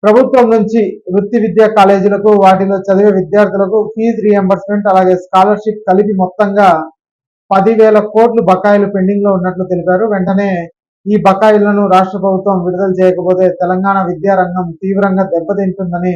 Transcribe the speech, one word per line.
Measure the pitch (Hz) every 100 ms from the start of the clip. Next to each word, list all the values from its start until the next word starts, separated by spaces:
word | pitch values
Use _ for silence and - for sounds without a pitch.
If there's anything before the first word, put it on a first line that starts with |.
ప్రభుత్వం | 208 220 247 254 233
నుంచి | 226 214 226 196 - -
వృత్తి | 190 202 233
విద్యా | 214 175 214 214
కాలేజీలకు, | 196 196 196 196 208 208
వాటిలో | 190 190 190 196 190
చదివే | 190 208 196
విద్యార్థులకు | 165 202 202 196 196 220 214
ఫీజు | - 226 220 208
రీయింబర్స్‌మెంట్, | 202 190 190 196 208 202
అలాగే | 190 185 185
స్కాలర్‌షిప్ | 180 190 196 208 220 214 -
కలిపి | 185 208 190
మొత్తంగా | 185 - 202 202 196 165 156 _ _ _ _ _ _
పదివేల | 196 190 220 220 214 208
కోట్లు | 214 226 226 180
బకాయిలు | 185 202 208 196 196
పెండింగ్‌లో | 185 202 202 190
ఉన్నట్లు | 180 180 185
తెలిపారు. | 180 170 185 220
వెంటనే | 202 180 185 202 180 170 _ _ _ 196
ఈ | 208 180
బకాయిలను | 190 214 208 202 202 202 185
రాష్ట్ర | 190 196
ప్రభుత్వం | 190 190 196 190 175
విడుదల | 185 196 185
చేయకపోతే | 185 180 175 185 185 -
తెలంగాణ | 180 185 196 196 180
విద్యారంగం | 165 190 190 175 180 175 165
తీవ్రంగా | 196 196 202 190 190
దెబ్బతింటుందని | 170 160 202 190 185 180 175 180